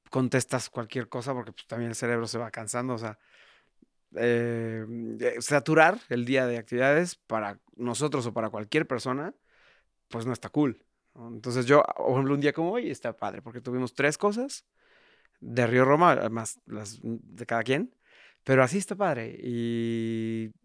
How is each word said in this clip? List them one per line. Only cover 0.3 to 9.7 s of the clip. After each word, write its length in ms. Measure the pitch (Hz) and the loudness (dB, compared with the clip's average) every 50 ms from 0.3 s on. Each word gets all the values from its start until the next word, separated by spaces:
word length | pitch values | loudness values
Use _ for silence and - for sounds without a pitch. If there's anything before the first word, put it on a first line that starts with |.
| - 131 - - - 123 - - | 2 0 0 0 -2 -4 -4 -6
cualquier 400 | - 127 117 110 - 131 113 - | -8 -10 -10 -6 -8 -8 -8 -6
cosa 240 | - 123 117 139 131 | -8 -8 -6 -6 -6
porque, 180 | 123 113 117 | -6 -8 -10
pues, 160 | - - - | -16 -20 -14
también 220 | - 113 117 117 117 | -10 -8 -6 -6 -6
el 60 | 113 | -4
cerebro 320 | - 127 120 120 117 117 | -4 -2 0 0 0 -2
se 100 | 113 - | -4 -4
va 120 | 113 120 110 | -6 -6 -8
cansando, 420 | - 120 113 101 - 120 123 131 123 | -8 -10 -8 -6 -6 -4 -4 -4 -4
o 40 | |
sea, 200 | 110 117 110 110 - _ _ _ _ - - _ _ _ _ _ _ _ _ _ _ _ _ - | -4 -6 -8 -10 -12 _ _ _ _ -20 -20 _ _ _ _ _ _ _ _ _ _ _ _ -4
eh, 680 | 101 117 120 120 117 117 117 117 113 113 113 113 113 110 110 117 117 113 113 113 110 | 0 2 2 4 2 2 0 -2 -2 -4 -4 -6 -6 -8 -8 -8 -8 -8 -8 -6 -2
eh, 160 | 120 123 117 120 | 0 0 0 0
saturar 580 | 120 - 147 143 - - 156 160 156 170 202 240 - - | -2 2 2 2 2 4 6 8 8 6 6 2 -4 -4
el 160 | 123 120 120 | -2 -2 0
día 200 | 123 135 131 127 | 2 2 2 2
de 100 | 123 120 | 2 0
actividades 580 | 117 110 - 123 120 127 135 147 160 180 175 - | -4 -4 -4 0 2 4 4 4 4 2 0 -4
para 440 | - _ - 110 110 104 101 101 - _ _ _ | -12 _ -4 -4 -2 -2 -4 -8 -10 _ _ _
nosotros 500 | - 120 120 117 117 147 151 139 139 117 | -6 -4 -4 -2 -2 -2 0 0 -2 -2
o 80 | 120 107 | -2 -4
para 160 | 120 110 107 | -4 -4 -4
cualquier 380 | 113 104 107 104 - 151 156 | -4 -8 -6 -2 0 0 0
persona, 460 | - 131 113 - 127 127 139 151 226 - _ _ _ _ _ _ _ | 0 -2 -4 -2 -2 -4 -4 -4 -8 -10 _ _ _ _ _ _ _